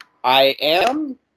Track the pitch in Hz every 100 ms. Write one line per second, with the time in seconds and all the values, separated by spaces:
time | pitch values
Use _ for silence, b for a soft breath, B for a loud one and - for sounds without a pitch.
0 | - _ 123 135 135 - 147 170 214 294
1 | 294 247 _